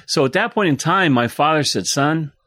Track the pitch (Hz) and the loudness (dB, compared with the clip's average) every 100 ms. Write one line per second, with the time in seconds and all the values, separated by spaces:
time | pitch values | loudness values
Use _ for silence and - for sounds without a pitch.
0 | - 165 135 180 226 220 185 135 160 190 | -4 0 0 0 -2 0 0 0 0 2
1 | 170 123 117 - 147 156 135 107 - 139 | 2 2 0 0 0 2 0 -2 -2 0
2 | 143 160 147 - | 0 -2 -4 -12